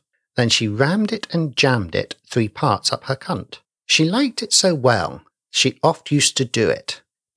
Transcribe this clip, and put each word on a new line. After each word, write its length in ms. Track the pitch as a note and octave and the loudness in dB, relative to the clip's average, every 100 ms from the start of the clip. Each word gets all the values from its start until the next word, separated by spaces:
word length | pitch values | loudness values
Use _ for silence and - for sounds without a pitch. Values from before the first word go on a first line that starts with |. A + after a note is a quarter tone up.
| _ _ _ - | _ _ _ -2
Then 120 | A#2 | 0
she 180 | - A2 | 0 -2
rammed 440 | G#2 C#3 G3 G#3+ | 0 0 2 -2
it 140 | A3 - | -4 -4
and 240 | E3+ D#3+ B2 | -4 -2 0
jammed 380 | C#3 B2 F2+ | 2 2 0
it 220 | F#2+ - - _ | -4 -6 -10 _
three 220 | - G#2+ | -2 -2
parts 440 | - D3 G2 - | 0 0 0 -2
up 120 | - | -6
her 120 | - C3 | -4 -8
cunt. 420 | - F3 - - _ _ _ | -4 -6 -6 -16 _ _ _
She 180 | - | 0
liked 380 | D#3+ G#3+ C#4 - | 2 2 -2 -2
it 100 | A3 | -2
so 220 | - F#3+ | 2 2
well, 480 | D#3+ B2+ A2+ D#2+ C2 _ _ _ | 2 2 2 0 -8 _ _ _
she 280 | - C3 - | -2 -2 2
oft 280 | D#3 D#3+ - | 0 0 -2
used 260 | D3 - - | 0 0 0
to 60 | |
do 240 | B2 - G2+ | -2 0 0
it, 320 | - - - _ _ _ | 0 -4 -16 _ _ _